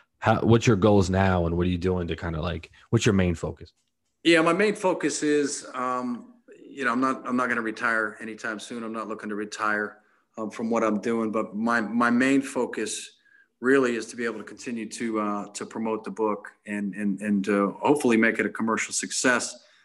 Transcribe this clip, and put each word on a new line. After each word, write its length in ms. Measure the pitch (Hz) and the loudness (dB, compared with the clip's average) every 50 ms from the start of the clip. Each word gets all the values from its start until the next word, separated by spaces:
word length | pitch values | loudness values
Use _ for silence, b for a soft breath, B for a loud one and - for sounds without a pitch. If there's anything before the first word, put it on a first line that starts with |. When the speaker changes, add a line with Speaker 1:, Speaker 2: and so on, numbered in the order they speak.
| B B _ | B B _
Speaker 1:
How, 240 | _ - 107 110 - | _ 2 2 4 4
what's 260 | - 101 113 117 - | 6 6 4 6 6
your 80 | - 110 | 4 4
goals 340 | 92 95 107 104 101 92 90 | 6 6 6 6 6 6 4
now, 360 | 92 92 95 95 92 90 85 | 4 4 4 4 4 2 2
and 100 | 82 85 | 0 0
what 100 | 85 90 | 0 0
are 40 | 92 | 0
you 80 | 92 | 0
doing 300 | 87 87 92 90 90 87 82 | 0 0 -2 -2 -2 -2 -4
to 60 | 82 | -6
kinda, 240 | - - 85 82 78 | -6 -6 -6 -4 -4
like, 300 | 78 82 85 87 - - b b b b | -4 -4 -6 -8 -10 -14 b b b b
what's 160 | - 113 - | 0 2 4
your 80 | 123 101 | 4 4
main 220 | 95 92 90 85 | 4 4 2 2
focus? 360 | - - 78 - - 90 - _ _ _ _ _ _ _ _ _ _ - | 0 -4 -8 -8 -10 -16 -20 _ _ _ _ _ _ _ _ _ _ 2
Speaker 2:
Yeah, 180 | 160 170 160 | 4 6 6
my 100 | 160 170 | 6 4
main 240 | 170 185 208 214 202 | 4 4 2 2 0
focus 480 | - 185 185 170 175 - 147 - - 156 | 2 0 0 0 2 0 -2 -2 0 0
is, 420 | 151 147 147 143 135 - - - - - | 2 2 2 2 0 -2 -6 -10 -10 -8
um, 580 | 131 123 127 127 127 123 123 120 110 - - - _ _ - - - | -6 -4 -4 -2 -2 -4 -4 -6 -6 -8 -14 -20 _ _ -20 -20 -20
you 220 | - - - 139 131 | -20 -16 -10 -4 -2
know, 80 | 123 | 0
I'm 80 | 120 127 | 2 2
not, 260 | 135 131 127 - - | 2 0 0 -2 -4
I'm 120 | 123 123 | -2 0
not 100 | 127 127 | 0 0
gonna 140 | 120 120 120 | 0 0 -2
retire 560 | 113 110 107 - 120 117 113 110 110 107 104 - | -2 -4 -4 -2 -2 0 0 0 0 -2 -6 -10
anytime 400 | 117 113 110 110 - 117 110 104 | -12 -12 -12 -8 -8 -8 -8 -8
soon. 240 | - - 123 120 113 | -10 -10 -10 -10 -8
I'm 80 | 110 | -8
not 160 | 113 113 107 | -8 -8 -8
looking 220 | 101 110 104 - 107 | -8 -8 -8 -8 -8
to 60 | 104 | -8
retire, 640 | 101 107 104 - - 110 107 104 104 107 104 - b b b b b b b _ | -8 -8 -8 -6 -2 -2 0 0 0 -2 -4 -8 b b b b b b b _
um, 120 | 117 110 107 | -10 -8 -8
from 200 | - - 117 113 | -6 -6 -4 -2
what 140 | 117 113 113 | 0 2 2
I'm 160 | 110 107 101 | 2 2 0
doing, 320 | - 120 117 113 113 107 | 0 -2 -2 0 -2 -2
but 240 | 101 110 107 - 95 | -2 -2 -4 -4 -4
my, 240 | 104 113 117 117 117 | -4 0 0 0 0
my 300 | 107 101 113 120 120 120 | 0 0 0 2 2 4
main 320 | 120 120 131 135 139 135 | 4 4 4 4 4 2
focus 680 | 135 - - 131 120 - - 120 110 101 - - - - b b b b b b b b b _ | 0 0 -4 -4 -4 -4 -4 -6 -6 -6 -6 -8 -10 -14 b b b b b b b b b _
really 340 | 117 127 135 139 131 120 120 | 2 4 4 4 4 2 0
is 80 | 110 107 | -2 -4
to 100 | - - | -8 -8
be 80 | 117 120 | -6 -6
able 140 | 113 107 | -6 -6
to 60 | 107 - | -8 -12
continue 440 | - 107 - - 131 120 113 110 | -14 -16 -14 -12 -10 -8 -8 -8
to, 320 | 110 - - 120 113 110 107 | -10 -8 -6 -6 -4 -2 -2
uh, 260 | 107 104 104 104 104 - | -2 -2 -4 -6 -8 -10
to 140 | - - 110 | -12 -12 -12
promote 400 | 104 - 117 113 113 110 107 - | -10 -8 -6 -4 -4 -4 -4 -6
the 60 | 110 | -8
book 380 | 98 110 110 107 104 101 - - - _ _ | -4 -2 -2 -2 -2 -4 -8 -14 -20 _ _
and, 280 | 107 104 104 104 98 90 | -8 -6 -4 -4 -6 -4
and, 240 | 101 104 101 98 - | -4 -4 -4 -2 -2
and 240 | 107 107 104 98 95 | -2 0 0 0 2
to 340 | 110 101 101 101 98 - - | 2 2 2 2 0 0 0
hopefully 340 | - 120 147 147 - 123 117 | 2 2 2 4 4 4 4
make 240 | 113 113 113 110 - | 4 4 4 2 0
it 60 | 107 | -2
a 40 | 101 | -4
commercial 440 | - - 113 113 110 104 - - - | -4 -4 -2 -2 -2 -2 -2 -4 -6
success 720 | - - 101 - - - 131 123 117 - - - b b b b b b | -6 -6 -6 -4 0 2 2 2 2 0 -4 -8 b b b b b b